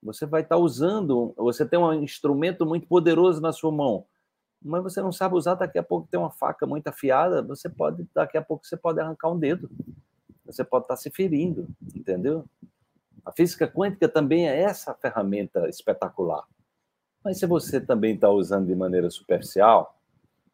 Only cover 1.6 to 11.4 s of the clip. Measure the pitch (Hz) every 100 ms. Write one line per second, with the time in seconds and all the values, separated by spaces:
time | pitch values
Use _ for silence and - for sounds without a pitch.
1.6 | 151 170 170 156 143 - 151 143 165 180
2.6 | 160 165 - 180 165 165 185 160 160 156
3.6 | 160 151 139 98 - _ _ _ _ _
4.6 | - 170 185 180 190 185 190 180 165 180
5.6 | 180 175 170 175 160 175 165 - 139 -
6.6 | 135 143 151 139 139 131 170 165 127 139
7.6 | - - 151 165 175 - 156 156 156 156
8.6 | - 165 170 165 160 160 160 175 147 180
9.6 | - - - - _ _ _ - - -
10.6 | 127 127 123 127 - - 190 147